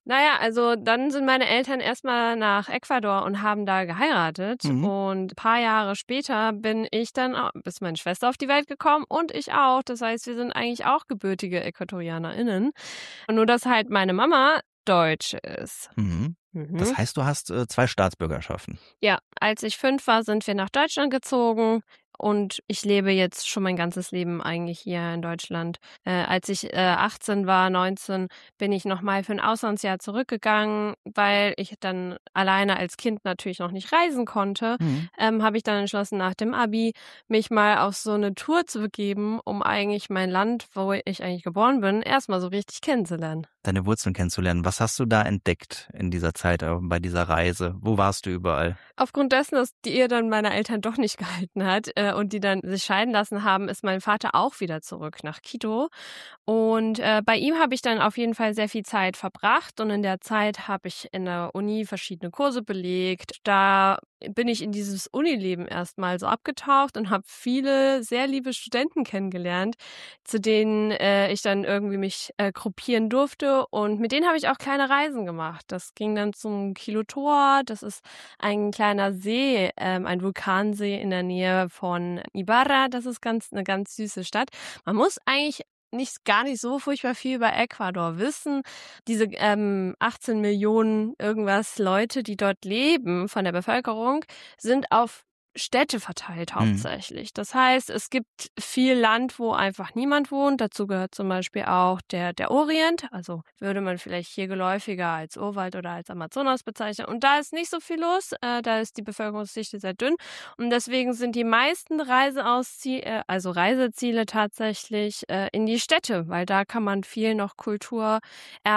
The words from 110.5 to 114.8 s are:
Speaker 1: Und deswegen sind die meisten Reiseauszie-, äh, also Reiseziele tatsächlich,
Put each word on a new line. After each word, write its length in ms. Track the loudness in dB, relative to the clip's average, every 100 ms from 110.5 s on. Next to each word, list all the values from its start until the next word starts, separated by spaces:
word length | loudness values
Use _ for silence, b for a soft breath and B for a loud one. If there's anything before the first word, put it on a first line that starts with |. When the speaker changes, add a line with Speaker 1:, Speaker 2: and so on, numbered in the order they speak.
| -6
Speaker 1:
Und 120 | 0
deswegen 440 | 0 2 0 0
sind 220 | 0 -2 0
die 80 |
meisten 560 | 4 4 4 0 -2 -4
Reiseauszie-, 1000 | 2 4 4 2 2 2 0 -6 -6 -4
äh, 220 | -4 -6 -2
also 240 | -2 0
Reiseziele 800 | 2 2 4 2 0 0 0 0
tatsächlich, 1000 | 0 -2 -2 -4 -4